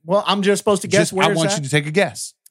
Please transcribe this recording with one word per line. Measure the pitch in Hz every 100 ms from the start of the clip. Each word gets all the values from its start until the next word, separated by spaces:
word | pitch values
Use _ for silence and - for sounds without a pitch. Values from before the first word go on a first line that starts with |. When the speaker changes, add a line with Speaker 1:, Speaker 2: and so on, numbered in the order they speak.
| 160
Speaker 1:
Well, | 196 151
I'm | 202
just | 190 196
supposed | 220 196
to | 123
guess | 196 208
Speaker 2:
Just, |
Speaker 1:
where | 190 165
Speaker 2:
I |
Speaker 1:
it's | 165
Speaker 2:
want | 156
Speaker 1:
at. | 156
Speaker 2:
you | 135
to |
take | 147 147
a |
guess. | 156 165 - - _ -